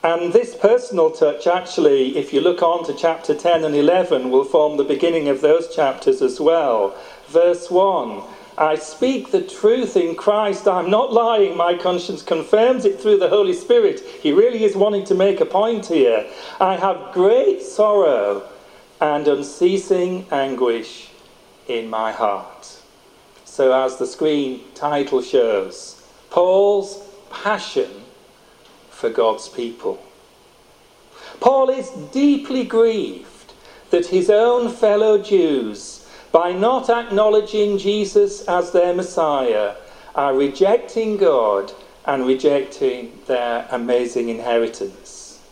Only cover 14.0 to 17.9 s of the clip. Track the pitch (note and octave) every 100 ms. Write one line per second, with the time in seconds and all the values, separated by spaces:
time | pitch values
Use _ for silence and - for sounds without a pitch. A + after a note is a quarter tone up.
14 | - - D3+ D#3 A#3 A#3 G#3+ G3 G#3 G3+
15 | F#3+ F#3+ G3 F#3+ D#3 F#3+ A3 A3 - E3
16 | B2 A3 G#3+ - - - F#3+ F#3 F#3+ F3+
17 | - F#3 F#3+ A#3+ G#3+ G3 - - G#3+